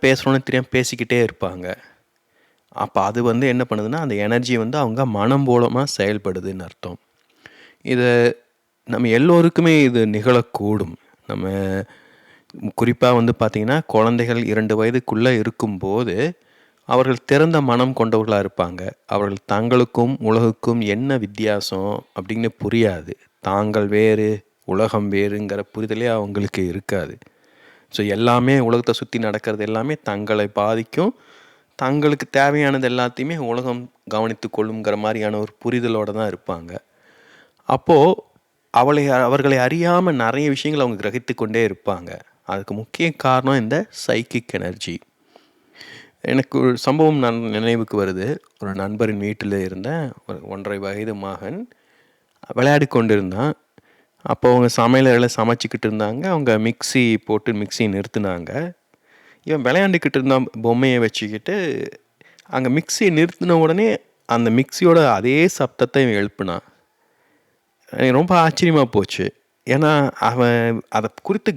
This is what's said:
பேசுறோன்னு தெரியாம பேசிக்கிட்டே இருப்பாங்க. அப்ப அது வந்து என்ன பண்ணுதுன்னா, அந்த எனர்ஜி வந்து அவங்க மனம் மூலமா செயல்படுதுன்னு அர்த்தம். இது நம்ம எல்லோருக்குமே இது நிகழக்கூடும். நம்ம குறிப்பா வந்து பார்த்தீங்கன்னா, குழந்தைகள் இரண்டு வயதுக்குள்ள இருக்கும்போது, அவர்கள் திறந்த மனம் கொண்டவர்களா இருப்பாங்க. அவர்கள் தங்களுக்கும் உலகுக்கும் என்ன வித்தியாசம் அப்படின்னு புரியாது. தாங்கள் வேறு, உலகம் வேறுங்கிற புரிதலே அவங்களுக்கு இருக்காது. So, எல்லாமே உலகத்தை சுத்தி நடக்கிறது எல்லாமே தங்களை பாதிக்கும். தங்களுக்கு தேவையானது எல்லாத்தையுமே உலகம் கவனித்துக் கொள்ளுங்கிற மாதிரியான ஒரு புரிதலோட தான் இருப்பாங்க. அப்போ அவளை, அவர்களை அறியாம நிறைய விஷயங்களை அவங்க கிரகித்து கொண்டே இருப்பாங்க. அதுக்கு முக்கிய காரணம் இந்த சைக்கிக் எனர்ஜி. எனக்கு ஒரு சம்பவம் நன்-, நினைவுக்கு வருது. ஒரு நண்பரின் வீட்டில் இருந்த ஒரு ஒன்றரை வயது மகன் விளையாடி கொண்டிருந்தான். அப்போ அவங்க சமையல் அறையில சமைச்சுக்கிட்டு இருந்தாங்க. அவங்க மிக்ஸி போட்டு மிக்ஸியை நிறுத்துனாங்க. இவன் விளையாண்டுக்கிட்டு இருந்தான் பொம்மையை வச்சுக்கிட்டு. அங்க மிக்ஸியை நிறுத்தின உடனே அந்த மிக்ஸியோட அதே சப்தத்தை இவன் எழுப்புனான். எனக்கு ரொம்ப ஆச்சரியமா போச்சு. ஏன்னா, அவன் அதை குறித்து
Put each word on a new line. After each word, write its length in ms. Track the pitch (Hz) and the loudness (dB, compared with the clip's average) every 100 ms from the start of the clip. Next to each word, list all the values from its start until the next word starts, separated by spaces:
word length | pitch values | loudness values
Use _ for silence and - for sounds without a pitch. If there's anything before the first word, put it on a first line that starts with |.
பேசுறோன்னு 420 | 135 131 135 135 | 2 2 2 0
தெரியாம 240 | - 127 123 | 0 -4 -2
பேசிக்கிட்டே 540 | 127 123 120 117 123 110 | -2 -2 -6 -2 0 0
இருப்பாங்க. 480 | - 92 90 90 - _ _ _ _ _ _ _ _ _ | -2 -8 -8 -10 -12 _ _ _ _ _ _ _ _ _
அப்ப 340 | - 107 - | -8 -4 -2
அது 200 | 95 113 | 0 0
வந்து 260 | 120 117 135 | 0 2 2
என்ன 160 | 123 123 | 0 -2
பண்ணுதுன்னா, 280 | 107 107 156 | -4 -4 -4
அந்த 180 | 151 | -4
எனர்ஜி 420 | 104 104 120 123 120 | -2 0 0 0 -2
வந்து 220 | 110 151 | 0 -2
அவங்க 280 | 127 117 131 | -2 -2 -2
மனம் 400 | 104 107 139 135 | 0 2 2 4
மூலமா 380 | 120 120 123 139 - | 4 2 0 -4 -2
செயல்படுதுன்னு 640 | 101 104 98 92 95 95 | -2 -2 -4 -6 -8 -10
அர்த்தம். 340 | 87 - 92 87 _ _ _ _ - - - _ | -12 -14 -16 -16 _ _ _ _ -20 -20 -20 _
இது 580 | - 123 123 120 120 117 _ _ _ _ | -4 0 4 4 4 0 _ _ _ _
நம்ம 240 | - 113 120 | -8 -2 2
எல்லோருக்குமே 760 | 117 160 170 170 170 165 156 | 4 6 6 6 4 4 6
இது 240 | 135 123 110 | 4 4 2
நிகழக்கூடும். 880 | 107 113 120 117 - 101 107 87 87 _ _ - | 2 2 2 2 -4 -2 -2 -2 -8 _ _ -12
நம்ம 220 | 101 95 98 95 95 95 - _ _ _ _ _ - | -8 -6 -4 -4 -4 -8 -14 _ _ _ _ _ -12
குறிப்பா 560 | 107 - 117 120 123 | -10 -2 0 2 4
வந்து 200 | 123 117 117 | 4 2 2
பார்த்தீங்கன்னா, 420 | 110 107 107 147 - | 0 0 0 -2 0
குழந்தைகள் 580 | 110 113 120 117 117 | 2 2 2 0 -2
இரண்டு 400 | 110 107 110 110 | -2 -2 0 0
வயதுக்குள்ள 540 | 110 123 - 110 123 120 | 0 0 -2 0 2 2
இருக்கும்போது, 1000 | 107 - 110 95 95 104 117 92 151 180 _ _ _ _ | 0 -4 -6 -4 -4 -4 -2 -2 -4 -6 _ _ _ _
அவர்கள் 400 | - 123 131 123 | 0 2 2 0
திறந்த 360 | - 143 160 160 | 2 4 4 4
மனம் 340 | 135 120 127 127 | 2 2 2 0
கொண்டவர்களா 500 | 113 110 107 101 95 | 0 2 2 0 0
இருப்பாங்க. 440 | - 87 90 92 - - | -4 -6 -6 -10 -12 -6
அவர்கள் 380 | 101 101 98 | -4 -2 -6
தங்களுக்கும் 720 | - 104 117 123 123 117 120 135 | -4 -2 2 2 2 0 -2 -2
உலகுக்கும் 600 | 110 113 117 110 - 117 | 0 2 2 0 -2 -2
என்ன 360 | 104 104 135 135 | -2 -2 -2 -4
வித்தியாசம் 920 | 101 101 107 101 - 95 98 104 - | -4 -4 -2 -2 -4 -6 -6 -6 -10
அப்படின்னு 340 | - 95 110 113 - | -14 -8 -4 -4 -4
புரியாது. 480 | 104 117 110 87 82 - _ _ | -2 2 2 0 -8 -16 _ _
தாங்கள் 460 | 95 98 107 107 101 | -4 -2 0 0 0
வேறு, 600 | 104 110 107 107 104 - _ | 2 4 2 0 -2 -8 _
உலகம் 480 | - 95 110 110 104 | -4 0 0 0 -2
வேறுங்கிற 500 | 98 101 104 104 101 101 | -2 -2 -4 -6 -6 -8
புரிதலே 340 | 110 110 110 120 | -8 -6 -4 -2
அவங்களுக்கு 580 | 113 101 101 101 - 92 | -2 -2 -4 -4 -4 -4
இருக்காது. 520 | 90 - 98 80 - - _ _ _ _ _ _ | -6 -6 -6 -6 -12 -20 _ _ _ _ _ _
So, 160 | - 104 | -6 -2
எல்லாமே 520 | 101 120 120 123 135 | 0 2 4 4 2
உலகத்தை 360 | 113 120 120 | 2 2 0
சுத்தி 240 | 113 - 117 | -2 -4 -6
நடக்கிறது 460 | 110 107 - 107 | -4 -4 -6 -6
எல்லாமே 320 | 107 110 127 151 | -4 -4 -4 -6
தங்களை 440 | - 101 104 107 101 | -6 -6 -2 -2 -2
பாதிக்கும். 680 | 104 104 113 113 - 190 - _ - _ _ _ | -2 0 -2 -4 -2 -2 -4 _ -20 _ _ _
தங்களுக்கு 520 | - 131 147 147 147 - | -6 -2 0 0 0 -2
தேவையானது 580 | 139 143 147 143 139 127 | 2 2 2 0 0 -2
எல்லாத்தையுமே 480 | 123 123 - 139 165 | -2 -4 -4 -8 -6
உலகம் 540 | 123 120 127 123 123 _ - | -6 -4 -4 -6 -10 _ -8
கவனித்துக் 520 | 107 113 113 110 - | -4 -2 -4 -8 -4
கொள்ளுங்கிற 360 | 110 110 104 104 | -4 -4 -4 -2
மாதிரியான 420 | 107 110 107 107 | -2 -2 -4 -4
ஒரு 180 | 107 - | -6 -8
புரிதலோட 480 | 120 123 117 110 104 | -4 -2 -2 -2 -4
தான் 180 | 104 107 | -4 -6
இருப்பாங்க. 460 | 90 - 87 82 90 - _ _ _ _ _ _ _ | -6 -10 -10 -10 -16 -18 _ _ _ _ _ _ _
அப்போ 600 | - 131 - 156 160 190 - _ _ _ _ | -4 -2 4 6 6 2 -6 _ _ _ _
அவளை, 380 | 117 131 147 143 | 2 4 2 2
அவர்களை 500 | 127 123 139 139 135 | 2 2 2 2 2
அறியாம 540 | 123 165 170 175 180 | 2 0 2 2 2
நிறைய 360 | 139 113 127 147 | 0 0 0 0
விஷயங்களை 440 | 135 151 151 127 | 0 -2 0 -2
அவங்க 160 | 101 101 | -2 -6
கிரகித்து 260 | 120 - | -6 -6
கொண்டே 320 | 123 110 113 110 | -6 -2 0 0
இருப்பாங்க. 520 | 95 - 92 90 90 - _ | -2 -6 -6 -8 -16 -20 _
அதுக்கு 300 | - 98 98 | -10 -8 -8
முக்கிய 380 | 104 113 - 170 | -10 -10 -4 -4
காரணம் 460 | - 135 127 131 135 | 0 0 2 2 0
இந்த 280 | 110 147 214 | 0 -2 -4
சைக்கிக் 640 | - - 117 120 120 - | -8 -4 -2 -2 -8 -6
எனர்ஜி. 440 | 95 92 98 - 85 - _ _ _ _ _ _ _ - - - _ | -8 -8 -8 -10 -12 -14 _ _ _ _ _ _ _ -20 -20 -20 _
எனக்கு 380 | - 131 - 135 | -2 -2 0 0
ஒரு 180 | 127 120 | 0 2
சம்பவம் 460 | - 151 156 151 | 0 4 4 4
நன்-, 280 | 120 117 117 | 0 0 -4
நினைவுக்கு 540 | 107 113 117 110 104 | -2 0 0 -2 -2
வருது. 340 | 95 92 104 151 - _ | -2 -4 -6 -8 -12 _
ஒரு 140 | 101 | -10
நண்பரின் 440 | 95 98 107 113 104 | -6 -6 -2 -2 -2
வீட்டில் 340 | 101 107 104 | -6 -6 -4
இருந்த 600 | 98 92 92 110 165 139 - - | -4 -4 -6 -8 -6 -8 -10 -14
ஒரு 200 | 95 101 | -14 -12
ஒன்றரை 300 | 98 98 101 | -12 -8 -8
வயது 360 | 98 101 110 | -8 -8 -8
மகன் 540 | 104 98 92 98 175 247 _ _ _ _ _ _ _ - | -8 -10 -10 -10 -12 -14 _ _ _ _ _ _ _ -10
விளையாடி 320 | - 135 147 143 | 0 2 4 2
கொண்டிருந்தான். 680 | 123 113 104 95 95 143 - _ _ _ _ _ _ | 0 2 2 0 -2 -4 -4 _ _ _ _ _ _
அப்போ 260 | - - 123 | -6 0 4
அவங்க 200 | 123 120 | 6 4
சமையல் 500 | - 117 131 135 120 | 4 4 6 6 6
அறையில 100 | 120 - | 4 2
சமைச்சுக்கிட்டு 500 | 110 117 - 120 113 | 0 0 -2 -4 -4
இருந்தாங்க. 400 | 107 104 120 185 | -2 -2 -4 -2
அவங்க 320 | 170 131 110 | 0 2 2
மிக்ஸி 580 | 113 - - 131 120 110 | 2 -4 -4 0 2 2
போட்டு 280 | - 107 - | 0 -2 -2
மிக்ஸியை 500 | 104 104 - 110 98 | -4 -6 -2 -2 -2
நிறுத்துனாங்க. 720 | 98 113 101 87 82 135 175 - _ _ _ _ _ _ | -4 -4 -4 -4 -6 -8 -8 -10 _ _ _ _ _ _
இவன் 300 | - 151 123 | -6 -2 0
விளையாண்டுக்கிட்டு 400 | 165 196 175 - | 2 2 0 0
இருந்தான் 320 | 139 131 131 123 113 | -2 2 2 0 -4
பொம்மையை 360 | 117 117 135 123 | -2 2 2 2
வச்சுக்கிட்டு. 920 | 113 - 107 107 - 202 170 120 - - _ _ _ _ | 0 -2 -8 -8 -6 -6 -4 -6 -8 -12 _ _ _ _
அங்க 260 | _ 131 131 | _ -4 0
மிக்ஸியை 600 | 143 - - 208 156 170 | 0 -2 0 2 2 0
நிறுத்தின 220 | - 180 | 0 0
உடனே 480 | 170 160 175 220 - - _ - | 2 4 2 0 -2 -8 _ -4
அந்த 240 | - 113 | 0 2
மிக்ஸியோட 640 | 117 135 - 180 170 143 | 2 0 2 4 6 6
அதே 360 | 101 117 143 180 - | 4 2 2 2 2
சப்தத்தை 520 | 135 - 123 139 131 | -4 0 0 2 2
இவன் 160 | 104 101 | 2 -2
எழுப்புனான். 480 | - 95 87 - _ _ _ _ _ _ _ _ _ _ _ _ | -4 -6 -6 -10 _ _ _ _ _ _ _ _ _ _ _ _
எனக்கு 220 | - 127 | -2 2
ரொம்ப 360 | 127 175 180 160 | 2 4 4 4
ஆச்சரியமா 360 | - 175 156 | 2 2 4
போச்சு. 500 | 123 - 98 - - - _ _ - | 4 2 -2 -4 -6 -6 _ _ -2
ஏன்னா, 400 | 131 151 151 139 | 2 4 4 2
அவன் 720 | - 110 123 120 120 117 113 - | 0 -2 2 2 2 0 -2 -4
அதை 220 | 110 107 - | -4 -4 -8
குறித்து 320 | - 202 - | -6 -4 -2